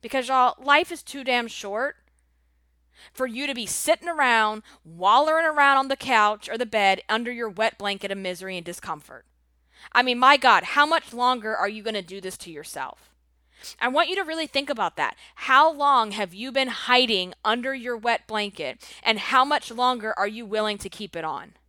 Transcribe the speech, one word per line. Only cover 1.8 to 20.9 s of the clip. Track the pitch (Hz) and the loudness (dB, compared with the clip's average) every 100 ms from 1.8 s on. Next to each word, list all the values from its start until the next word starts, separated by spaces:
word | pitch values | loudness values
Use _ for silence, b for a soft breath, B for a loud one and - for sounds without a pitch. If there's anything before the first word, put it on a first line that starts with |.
| 269 - _ _ _ _ _ _ _ _ _ b b | -4 -6 _ _ _ _ _ _ _ _ _ b b
for | - 254 | -8 -6
you | 226 285 | -4 -6
to | |
be | 254 202 | -6 -6
sitting | - - 330 339 | -6 0 0 0
around, | 320 269 226 214 214 b b | 0 2 4 2 -2 b b
wallowing | 160 165 185 233 311 320 330 | -20 -2 4 6 6 2 2
around | 302 277 269 | 4 6 6
on | 269 | 2
the | 269 | -4
couch | 254 233 208 214 - | 2 4 4 2 -8
or | 226 | -8
the | 240 | -4
bed | 214 196 190 - | 2 2 2 0
under | 214 240 | -4 -4
your | 240 233 | -6 -8
wet | 180 220 - | -2 -2 -2
blanket | 202 196 202 | -6 -6 -6
of | 196 | -8
misery | 190 180 190 185 | -8 -8 -10 -10
and | 170 | -10
discomfort. | 170 - 156 - 127 _ _ _ _ _ B B | -12 -10 -12 -12 -20 _ _ _ _ _ B B
I | - | 0
mean, | 254 240 | 0 4
my | 254 277 | 6 6
God, | 269 202 | 6 4
how | - - 294 | 4 2 2
much | 320 - | 2 -2
longer | 233 247 247 214 220 | -4 -2 -2 -4 -4
are | 202 | -4
you | 214 | -4
gonna | 214 214 | -8 -8
do | 175 196 | -8 -12
this | 185 190 | -12 -14
to | - | -16
yourself? | 156 147 - 131 - _ _ _ _ _ B B B | -16 -14 -10 -12 -12 _ _ _ _ _ B B B
I | 240 | -2
want | 269 320 | 0 0
you | 381 | -2
to | |
really | 349 320 311 | -6 -6 -4
think | 277 277 | -4 -4
about | 254 185 - | -4 -4 -2
that. | 143 - B B | -6 -6 B B
How | - 262 311 | 4 6 6
long | 294 285 269 220 | 4 2 4 2
have | 202 196 | -4 -8
you | 180 247 | -8 -6
been | 262 262 | -2 -2
hiding | 233 - 247 254 208 180 - 208 | -4 2 4 4 0 -2 -6 -2
under | 233 247 | -2 -2
your | 269 240 233 | -8 -8 -6
wet | 226 233 _ | -2 -2 _
blanket, | 214 208 190 147 - B B | -4 -4 -6 -10 -10 B B
and | - 220 | -2 -2
how | - 254 269 | 2 2 4
much | 294 - | 0 -4
longer | 233 247 254 214 - | -2 0 0 -4 -4
are | 202 | -4
you | 214 226 | -4 -6
willing | 214 214 208 | -2 -2 -4
to | |
keep | 202 | -10